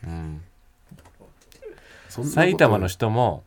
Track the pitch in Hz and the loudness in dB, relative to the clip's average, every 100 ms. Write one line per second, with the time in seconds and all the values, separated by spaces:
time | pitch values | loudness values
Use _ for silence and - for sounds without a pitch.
0 | - 85 80 76 87 _ _ _ _ - | -10 -10 -10 -12 -16 _ _ _ _ -20
1 | - _ - _ _ - 453 - - - | -20 _ -20 _ _ -20 -20 -20 -20 -20
2 | - - 135 - 175 185 147 107 92 - | -18 -10 -4 2 2 4 4 4 0 -2
3 | 113 113 120 82 | -2 2 0 -2